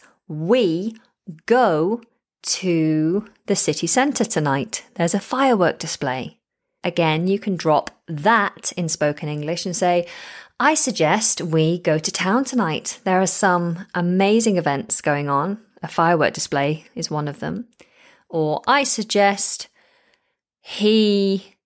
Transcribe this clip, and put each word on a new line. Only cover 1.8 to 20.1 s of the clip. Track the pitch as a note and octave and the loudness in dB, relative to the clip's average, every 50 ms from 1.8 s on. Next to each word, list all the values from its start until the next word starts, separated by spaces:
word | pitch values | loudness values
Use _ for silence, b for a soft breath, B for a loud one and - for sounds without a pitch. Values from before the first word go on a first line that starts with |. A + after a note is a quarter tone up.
| D#3+ F#3+ A3+ A#3+ - _ _ _ _ _ _ _ - - - - | 2 0 -2 -4 -8 _ _ _ _ _ _ _ -6 -6 -4 -2
to | F#3 F#3 E3+ E3 D#3+ D#3 D#3 D#3 D#3 D#3+ F3+ G#3 G#3+ - _ _ _ | -2 0 0 2 2 2 2 2 2 0 0 -2 -4 -6 _ _ _
the | - G3 | -2 0
city | - - E3+ D3 - E3+ | 0 0 0 -2 -2 -2
centre | E3+ - B3 C4+ C#4+ C4 - A3 | 0 2 2 2 2 0 0 -2
tonight. | A3+ - - D3+ C#3+ C3+ C#3 C3 - - - - _ - | 0 0 0 0 0 0 -2 -2 -6 -8 -10 -12 _ -4
There's | - E3+ E3+ - | -2 0 0 0
a | G3 - - - | -2 -4 -4 -2
firework | B3+ C#4 C4 A#3+ G3 F3 D#3 - - | 2 2 4 4 4 2 2 0 -2
display." | - D#3 - - - C3 B2+ C3 A2+ - - _ _ _ _ _ _ _ _ _ | -6 -8 -6 -4 -4 -4 -4 -4 -8 -10 -14 _ _ _ _ _ _ _ _ _
Again, | - F3+ E3+ F3 E3 D#3+ D#3 D#3+ F3 F#3 | -6 -4 0 0 0 2 2 0 0 0
you | G3 G#3 | -2 -2
can | - G#3 F#3 | -2 -4 -4
drop | D#3 - D#3+ D3+ C3+ - - - _ _ - | -2 0 2 2 2 0 -4 -12 _ _ -10
that | D#3+ D3 D3 G#3+ A#3 G#3+ G3+ F#3+ - - - - - | -6 -2 0 2 2 2 0 -2 -6 -8 -10 -8 -6
in | F3+ F3 D#3+ | -4 -4 -4
spoken | - - D3+ D3 D3 - D#3 D3+ | -2 -2 -2 -2 -2 -4 -6 -8
English | D3+ D3 D3 D3+ F3 E3+ - | -6 -6 -6 -6 -6 -6 -6
and | F#3 E3 | -6 -2
say, | - F#3 F3 F3 F3 F3 B B B B B B B B B B B | 0 2 2 2 2 0 B B B B B B B B B B B
"I | A#3+ D4 D#4+ | 2 2 4
suggest | D4 - C4 G3 - D#3+ D3+ F3+ G#3+ A3 - - - | 2 2 0 2 2 2 2 2 2 2 0 0 0
we | D#3+ E3 D#3 D#3+ D#3 D#3+ F3 E3+ | -2 -2 0 2 2 2 0 0
go | - E3+ D#3 D#3 | 0 0 0 0
to | D#3 - | -2 -4
town | - - F3+ F#3 G#3 C4 C4+ | -4 -4 -2 0 0 0 0
tonight. | - C4+ A#3+ G3 D#3+ D3+ - - - - - - | -2 -2 -2 -2 -2 -2 -4 -6 -8 -8 -6 -2
There | F#3+ F#3 F#3 | 0 2 2
are | F#3+ | 2
some | F3+ - - - F#3+ F3+ F3 F3 E3+ E3 F3 F#3+ - - | 0 0 2 2 2 2 2 0 -2 -4 -6 -8 -8 -4
amazing | F3+ F3 F3 F3+ F#3+ G3 G3+ G#3+ A#3 A3 A3 G3 | -2 0 0 2 2 4 4 4 4 4 2 2
events | F3 E3 D3 C#3 C#3 - - - - | 0 0 0 -2 -2 -2 -4 -4 -2
going | - D#3 D3 C#3+ D3 C#3+ | 0 0 0 0 0 0
on. | C#3+ C#3 D3+ F#3+ G3+ A3 _ _ _ - | 0 0 0 -2 -6 -8 _ _ _ -14
A | - D#3+ | -12 -6
firework | - - E3 E3 F3 D#3 D3 - - | 0 2 4 4 4 4 2 0 0
display | D#3+ - - D3+ C#3 C#3 C#3+ D#3 D#3 - - - | -2 -4 -2 -2 0 0 0 -2 -4 -8 -14 -12
is | - D#3+ - | -10 -8 -6
one | D3+ D3+ D3+ D3 | -4 -4 -6 -6
of | C#3 - | -8 -8
them." | - - - G3+ A#3+ - _ b b b b b b b b b b b | -8 -8 -8 -8 -10 -14 _ b b b b b b b b b b b
Or, | - D#3+ D#3 D3+ D#3 - - | -4 -2 -2 0 -2 -2 0
"I | - C4 C#4+ | 0 2 2
suggest | C#4 F3 - - G#3 A3 - G3+ G3+ G3+ G3 G3 - - - - - - _ _ _ _ _ _ _ _ | 2 0 -2 -4 -2 -2 2 2 2 2 2 0 -2 -4 -4 -6 -10 -14 _ _ _ _ _ _ _ _